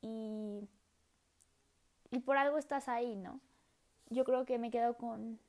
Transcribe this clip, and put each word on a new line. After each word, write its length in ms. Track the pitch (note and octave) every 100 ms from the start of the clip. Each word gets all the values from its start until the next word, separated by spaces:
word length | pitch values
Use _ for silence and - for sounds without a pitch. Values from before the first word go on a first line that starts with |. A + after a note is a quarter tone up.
y, 640 | A3 A3+ A3 G#3+ G#3+ G#3 G#3 _ _ _ _ _ _ _ _ _ _ _ _ _ -
y 80 | B3
por 180 | B3+ C#4
algo 200 | C#4 D4+
estás 300 | D4 C#4 C4
ahí, 280 | A#3+ A#3+ G#3
¿no? 240 | F#3 C4 _ _ _ _ _ _ -
Yo 160 | A#3 C4
creo 200 | B3+ C4
que 140 | B3
me 100 | A#3
quedo 260 | A#3 A#3 A#3+
con 440 | A#3+ A3 A3+ A3+